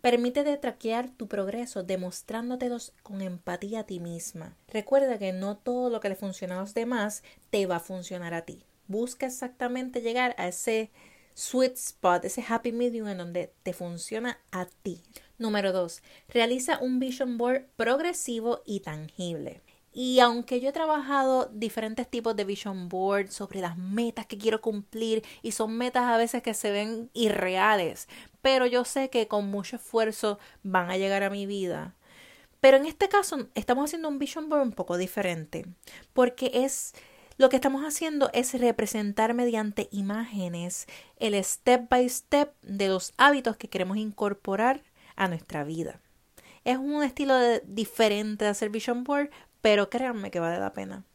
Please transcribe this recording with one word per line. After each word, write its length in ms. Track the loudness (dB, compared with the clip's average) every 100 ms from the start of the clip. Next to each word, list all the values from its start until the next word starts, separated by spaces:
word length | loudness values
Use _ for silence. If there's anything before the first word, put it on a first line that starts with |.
Permítete 560 | 4 4 2 0 0 0
traquear 500 | -2 -6 -4 -2 -4
tu 200 | -8 -8
progreso 540 | -4 -4 -4 -6 -8
demostrándotelos 1080 | -4 -4 -4 -10 -10 -8 -6 -4 -4 -4 -10 _
con 200 | -14 -8
empatía 580 | -8 -8 -8 -8 -6 -8
a 40 |
ti 160 | -8 -8
misma. 540 | -8 -10 -10 -12 -16 -18 _
Recuerda 500 | -8 2 4 4 0
que 140 | -4
no 240 | -4 -4 -6
todo 320 | -4 -2 0
lo 120 | 0
que 100 | -2
le 40 |
funciona 440 | -4 -6 -8 -8 -6
a 20 |
los 140 | -6
demás 480 | -4 -2 -2 -2 -4 -14 -20 _
te 160 | -2
va 120 | 0 -2
a 40 |
funcionar 540 | -4 -10 -10 -10 -6
a 80 | -8
ti. 220 | -8 -16 _ _ _
Busca 400 | -4 -4 -4 -8
exactamente 760 | -6 -10 -6 -6 -4 -6 -6
llegar 320 | -4 0 -2 -2
a 100 | -6
ese 440 | -4 -2 -2 -2 _ -20 _ _
sweet 420 | -14 -4 2 2
spot, 520 | 0 -10 -2 2 2 0
ese 180 | -6 -4
happy 240 | -2 -2
medium 380 | -2 -2 -2 -6
en 100 | -6
donde 340 | -6 -6 -8 _
te 100 | -8
funciona 680 | -8 -8 -10 -8 -6 -6 -8 _
a 140 | -8 -8
ti. 360 | _ -10 -10 _ -20 _ _
Número 340 | -2 0 2
dos, 300 | 0 -2 -6 -20 -20 _
realiza 500 | 2 2 2 0 -2
un 220 | 0 -2
vision 380 | -2 -2 -4 0
board 260 | 0 0 -2
progresivo 880 | _ 0 2 0 -4 -4 -2 -2 -4
y 160 | -4 -8
tangible. 840 | -6 -10 -12 -8 -6 -6 -8 -12 _ _ _ -6
Y 220 | 4 8
aunque 420 | 8 6 -2 -2
yo 100 | 0
he 20 |
trabajado 760 | -2 0 0 2 2 4 4 2
diferentes 560 | -4 -6 -4 -6 -4 -4
tipos 260 | -2 -2
de 100 | -2
vision 440 | -2 -4 -6 -8 -6
board 420 | -2 2 0 -2
sobre 300 | -8 -10 -6
las 180 | -6 -6
metas 480 | -4 -2 -2 -4 -10
que 100 | -4
quiero 240 | 0 0
cumplir, 600 | -2 -6 -8 -6 -2 -2 -2 -12
y 120 | -8
son 240 | -4 -2 -2
metas 280 | -2 0
a 120 | 2 4
veces 260 | 2 0
que 100 | -4
se 200 | -4 -2
ven 380 | -2 -2 -6 -10
irreales, 920 | 0 2 2 0 2 4 4 2 -4 -14 -18 -20 _
pero 240 | 4 4 4
yo 180 | 2
sé 240 | 0 -2 0
que 200 | 0 0
con 200 | 0 -2
mucho 260 | -4 -6 -10
esfuerzo 640 | -2 2 2 2 -2 -2 -8 -14
van 260 | 0 0 2
a 60 | 0
llegar 260 | 0 2
a 80 | 0
mi 160 | -2 -6
vida. 480 | -4 -4 -4 -8 -14 _ -20 -20 -20 _ _
Pero 160 | 8 10
en 100 | 6
este 220 | 0 4
caso 400 | 4 2 -4 -6
estamos 300 | -8 0 0
haciendo 240 | 2 -2 -4
un 100 | -4
vision 300 | -4 -6 0
board 140 | 2
un 100 | 2
poco 240 | -2 -4 -2
diferente, 680 | -2 -2 -2 -4 -6 -10 -12 -16 -20 -20 -6
porque 380 | 4 4 4 -2
es, 400 | 2 0 -2 -8 -14 -20 -20 -20 6
lo 120 | 6
que 80 | 6
estamos 280 | 2 0
haciendo 460 | -4 -4 -4 0 2
es 260 | 2 0 2
representar 760 | 2 2 0 0 -2 0 2
mediante 560 | 2 0 0 -2 -4 -6
imágenes 920 | -4 -4 -2 -4 -4 -4 -4 -6 -8 -10 -18 -20 _
el 240 | 0 0
step 440 | 0 0 6 6 6
by 200 | 4 4
step 440 | 0 2 2 2 -2
de 260 | -10 -2 2
los 240 | 2 -2 6
hábitos 400 | 6 8 2 -4
que 120 | -6
queremos 280 | -4 -2 -2
incorporar 840 | -4 -2 -2 -2 -4 2 2 2 _ _ -20
a 140 | -2 -2
nuestra 340 | -2 -6 -6
vida. 380 | -4 -4 -6 -8 _ _ _ -20 -20 -8
Es 140 | 0 0
un 260 | 0 0
estilo 320 | 0 0 4 6
de, 260 | 6 4
diferente 800 | 0 -4 -4 4 4 4 -2 0
de 60 | 0
hacer 200 | 0 -2
vision 340 | -4 -2 -4
board, 260 | 0 0 -2 -6 -20 _
pero 280 | 4 4 4
créanme 420 | 0 -4 -4 -6
que 100 | -4
vale 180 | -2 -2
la 160 | -4
pena. 300 | -6 -12 -12 -18